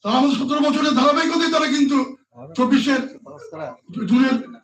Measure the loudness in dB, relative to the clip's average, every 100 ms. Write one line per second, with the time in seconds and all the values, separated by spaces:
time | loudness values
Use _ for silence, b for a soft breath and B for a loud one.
0 | 0 2 2 0 -2 0 0 0 0 2
1 | 4 2 0 0 0 0 0 0 2 0
2 | -2 -8 _ -20 -16 -2 2 2 2 -2
3 | -4 -14 -20 -20 -16 -12 -12 -14 _ -10
4 | 0 2 2 0 -6 -18